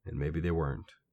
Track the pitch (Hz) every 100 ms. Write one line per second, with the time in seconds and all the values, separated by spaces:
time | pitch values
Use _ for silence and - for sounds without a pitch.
0 | - - 73 80 85 82 73 64 - -
1 | _